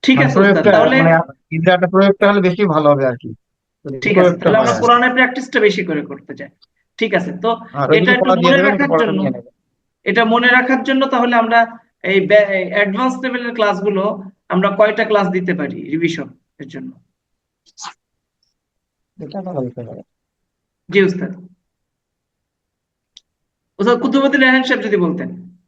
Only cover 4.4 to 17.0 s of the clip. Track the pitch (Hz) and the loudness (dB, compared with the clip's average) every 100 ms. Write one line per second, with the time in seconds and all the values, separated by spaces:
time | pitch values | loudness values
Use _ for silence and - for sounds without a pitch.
4.4 | 170 214 226 - 240 240 247 247 254 277 | 2 2 2 0 4 4 4 0 -2 -2
5.4 | 254 254 208 190 180 151 143 139 _ 135 | -4 0 0 0 -4 -6 -8 -14 _ -18
6.4 | 139 _ _ _ _ - 220 185 180 - | -18 _ _ _ _ -8 -4 -2 -4 -6
7.4 | 220 233 - 139 135 - 180 247 - 185 | -4 -4 -8 -6 0 2 4 2 2 2
8.4 | 175 180 185 196 - 160 220 190 190 - | 4 2 2 0 0 0 0 -2 -4 -6
9.4 | - _ _ _ _ _ - 196 226 233 | -14 _ _ _ _ _ -4 0 2 2
10.4 | 247 254 254 262 254 269 269 262 240 240 | 2 2 2 -2 0 -2 0 0 0 0
11.4 | 226 233 233 - _ _ - 196 190 208 | 2 2 0 -4 _ _ -2 0 4 4
12.4 | 202 190 180 196 202 196 262 254 254 247 | 4 -2 -4 -2 -2 0 -2 -2 -6 -6
13.4 | 240 233 208 185 202 196 202 196 - - | -8 -2 -2 0 -2 -2 -4 -6 -12 -20
14.4 | _ 185 196 196 214 214 220 208 190 185 | _ -2 -2 2 2 2 0 0 0 -2
15.4 | 180 165 143 - - 156 170 165 127 - | -4 -4 -6 -10 -8 -4 -4 -4 -12 -16
16.4 | _ _ 139 135 127 131 | _ _ -18 -16 -16 -18